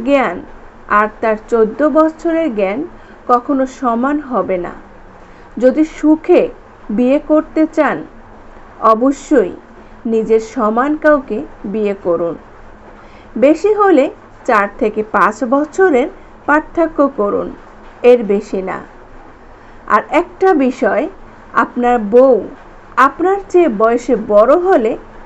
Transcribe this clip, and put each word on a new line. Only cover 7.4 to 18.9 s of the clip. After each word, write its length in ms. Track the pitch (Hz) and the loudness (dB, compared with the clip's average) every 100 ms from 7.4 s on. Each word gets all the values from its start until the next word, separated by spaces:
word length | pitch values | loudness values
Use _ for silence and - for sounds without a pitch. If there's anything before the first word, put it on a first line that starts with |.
| 311 320 311 - | 0 -2 -2 0
চান, 220 | 269 156 - - - - - - - - 220 | -2 -2 -10 -20 -20 -20 -20 -20 -20 -2 2
অবশ্যই 600 | 220 262 277 - 277 180 - - - - - 233 | 2 2 -2 0 0 0 -4 -20 -20 -20 -12 -4
নিজের 360 | 226 220 220 220 | -2 0 0 0
সমান 380 | 262 214 226 277 302 | -4 -2 0 -2 -2
কাউকে 400 | 302 294 - 214 311 - | 0 0 -2 -10 -10 -14
বিয়ে 320 | 214 214 208 202 185 | -10 -4 -4 -4 -4
করুন। 300 | 170 170 147 - - - - - - - - - - | -2 -4 -8 -16 -20 -20 -20 -20 -20 -20 -20 -14 0
বেশি 360 | 269 320 403 | 2 2 0
হলে 320 | 415 403 294 311 - - - - | 2 2 2 0 -4 -20 -10 -2
চার 220 | 220 202 - | 0 0 -4
থেকে 240 | 220 214 214 | -4 -4 -4
পাঁচ 260 | 208 185 214 247 | 0 0 0 -2
বছরের 540 | 277 302 - 381 254 320 - - - - | -2 -2 0 2 2 -2 -6 -20 -10 -2
পার্থক্য 540 | 302 302 - 320 311 277 277 | -2 -2 -4 -2 0 -2 -2
করুন, 300 | 202 190 87 - - - - - | -4 -4 -8 -12 -20 -20 -20 0
এর 160 | 247 247 | 4 4
বেশি 360 | 202 202 208 196 | 2 -2 -2 -8
না। 160 | 185 151 - | -8 -10 -14